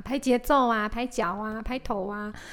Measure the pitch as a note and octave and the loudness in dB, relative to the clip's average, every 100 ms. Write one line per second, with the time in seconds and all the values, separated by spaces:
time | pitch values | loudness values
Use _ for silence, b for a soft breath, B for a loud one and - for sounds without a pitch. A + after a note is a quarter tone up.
0 | G3+ C#4 C4 A#3+ B3 C#4+ B3 A3 G#3 A3+ | -4 -2 2 2 6 6 6 2 0 -2
1 | B3+ - E3+ G3 G#3+ A3 A3 B3+ - G#3+ | -4 0 -2 -2 -6 -6 -6 -4 -2 -2
2 | F#3+ G#3 G#3 G#3+ B | -2 -4 -6 -8 B